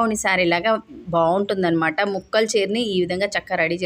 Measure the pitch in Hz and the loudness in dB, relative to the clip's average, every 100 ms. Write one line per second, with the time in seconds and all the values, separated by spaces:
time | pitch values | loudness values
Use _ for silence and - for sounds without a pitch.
0 | 226 214 208 185 175 170 220 220 - - | 2 0 0 2 2 2 0 -2 -4 -16
1 | 185 165 165 190 202 196 175 165 160 156 | -2 2 2 2 0 0 2 2 0 0
2 | 202 196 - - 220 226 190 220 233 185 | -2 -4 -2 0 2 0 0 -2 0 0
3 | 175 180 202 185 - 180 165 175 | 0 -2 -2 -4 -4 -2 0 0